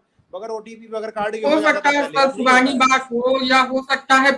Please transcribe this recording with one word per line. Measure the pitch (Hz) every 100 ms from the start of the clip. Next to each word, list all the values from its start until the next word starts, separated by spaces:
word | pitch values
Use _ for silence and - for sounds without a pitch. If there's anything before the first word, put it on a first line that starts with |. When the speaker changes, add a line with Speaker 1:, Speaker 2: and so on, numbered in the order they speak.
| _ _ _
Speaker 1:
बगैर | 185 226
ओटीपी, | 220 220 226 226
बगैर | 220 220
card | 220 214 220
के | 269
Speaker 2:
हो |
Speaker 1:
हो | 302
जाता | 302
Speaker 2:
सकता | 294 285
Speaker 1:
था | 285
Speaker 2:
है |
Speaker 1:
पहले, | 269 269
Speaker 2:
सर, | 269
Speaker 1:
अब | 269
नहीं | 254
Speaker 2:
पुरानी | 254 269
Speaker 1:
होता | 254
है। | 262
Speaker 2:
बात | 254 -
हो, | 233 254 262
या | 254 262
हो | 254 262
सकता | 262 262 -
है | 269 277